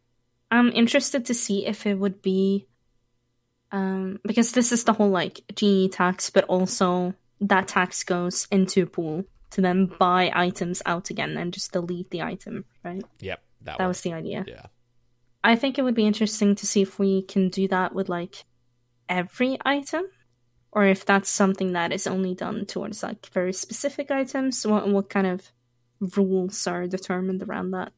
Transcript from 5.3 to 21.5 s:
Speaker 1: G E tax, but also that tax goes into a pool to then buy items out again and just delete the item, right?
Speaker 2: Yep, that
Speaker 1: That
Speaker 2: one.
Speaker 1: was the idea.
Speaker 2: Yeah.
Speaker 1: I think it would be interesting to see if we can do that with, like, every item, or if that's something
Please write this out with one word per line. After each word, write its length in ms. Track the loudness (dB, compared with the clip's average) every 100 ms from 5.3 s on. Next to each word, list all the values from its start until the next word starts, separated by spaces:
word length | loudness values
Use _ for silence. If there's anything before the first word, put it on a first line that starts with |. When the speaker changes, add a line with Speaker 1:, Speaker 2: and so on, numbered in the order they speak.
| -6 -14
Speaker 1:
G 300 | 0 4 4
E 40 | 2
tax, 400 | 2 0 0 2
but 140 | 2
also 680 | 4 2 2 2 2 2 -2 -6 _ -4
that 280 | 2 2 2
tax 360 | 0 0 -2
goes 420 | -2 -2 0 -2 2
into 340 | 2 4 2
a 20 | 0
pool 380 | -2 -4 -4 -8 _ -8
to 100 | 0
then 240 | 2 4 2
buy 440 | 4 4 4 2
items 460 | 2 0 -2 -6 -4 -4
out 240 | -4 -4
again 260 | -6 -6 -4
and 160 | -6
just 200 | -6 -6
delete 380 | -4 -4 -8 -8
the 120 | -8
item, 420 | -6 -8 -10 -12 -14 _
right? 200 | -12 -12 -14 -14
Speaker 2:
Yep, 220 | -12 -12 _ _
that 20 | -12
Speaker 1:
That 60 | -4
Speaker 2:
one. 80 | -4
Speaker 1:
was 120 | -2
the 140 | -6
idea. 300 | -6 -8 -8 -10
Speaker 2:
Yeah. 180 | -14 -20 _ _ _ _ _ _ _
Speaker 1:
I 120 | 2 2
think 220 | 0 0
it 40 |
would 120 | 0
be 120 | 2 2
interesting 480 | 2 0 2 2 2
to 100 | 0
see 160 | 0
if 160 | 0 0
we 240 | 0 0
can 260 | 0 0 0
do 200 | 0 0
that 260 | 0 0
with, 140 | -2 -4
like, 360 | -6 -8 -14 -20 _ _ _ _ _ -4
every 500 | -4 -2 -2 -2 0
item, 400 | 0 -2 -2 -6 -6 _ _ _ _ _ _
or 160 | 4 4
if 180 | 4
that's 240 | 4 2 2
something 440 | 2 2